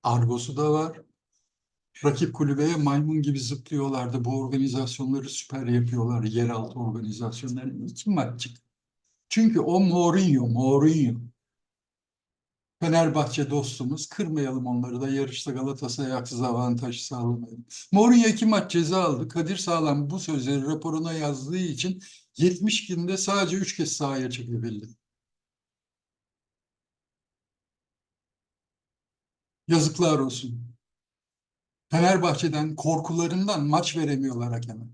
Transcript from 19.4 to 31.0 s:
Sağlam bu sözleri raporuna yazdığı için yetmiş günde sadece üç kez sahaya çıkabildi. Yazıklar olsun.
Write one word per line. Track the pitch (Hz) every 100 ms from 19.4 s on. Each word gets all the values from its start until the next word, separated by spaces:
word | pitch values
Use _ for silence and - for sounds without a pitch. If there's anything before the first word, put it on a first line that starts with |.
| 165 190
Sağlam | - 170 156 143 143
bu | 185
sözleri | - 147 123 143 135
raporuna | 156 214 156 160
yazdığı | 160 147 135 135 180
için | 180 123 180 185 - - _ -
yetmiş | 175 180 214 214 -
günde | 175 175 190
sadece | 196 196 180 185
üç | 190 -
kez | 147
sahaya | - 143 135 127
çıkabildi. | 120 117 117 117 104 113 - _ _ _ _ _ _ _ _ _ _ _ _ _ _ _ _ _ _ _ _ _ _ _ _ _ _ _ _ _ _ _ _ _ _ _ _ _ _ _ _ _ _ _ _ _ _ -
Yazıklar | 165 151 - 170 151
olsun. | 135 - 127 117 - - _ _